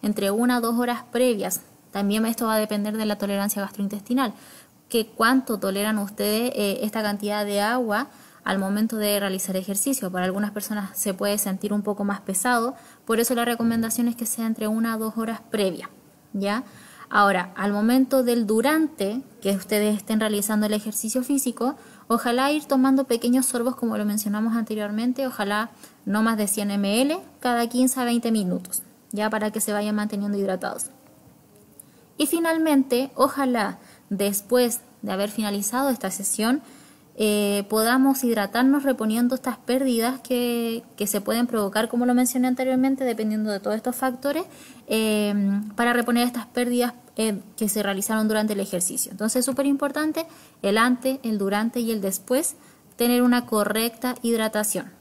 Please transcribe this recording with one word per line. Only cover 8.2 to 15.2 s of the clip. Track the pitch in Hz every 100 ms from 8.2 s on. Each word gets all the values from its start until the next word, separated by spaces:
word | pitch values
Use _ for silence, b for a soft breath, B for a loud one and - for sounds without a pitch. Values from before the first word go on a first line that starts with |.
| B B -
al | 190
momento | 190 208 220 220
de | 208 208
realizar | 196 190 190 185
ejercicio. | 190 196 - 262 185
Para | 180 185
algunas | 190 208
personas | 208 202 214 196 -
se | 208
puede | 185 202 208
sentir | 202 190 208
un | 208
poco | 202 202
más | 202 202
pesado, | - 190 247 240 233 269 B B -
por | 226
eso | 240 240
la | 233
recomendación | 233 233 226 226 226 240
es | 233
que | 220
sea | - 226
entre | 220 214
una | 220 226
a | 226
dos | 220
horas | 220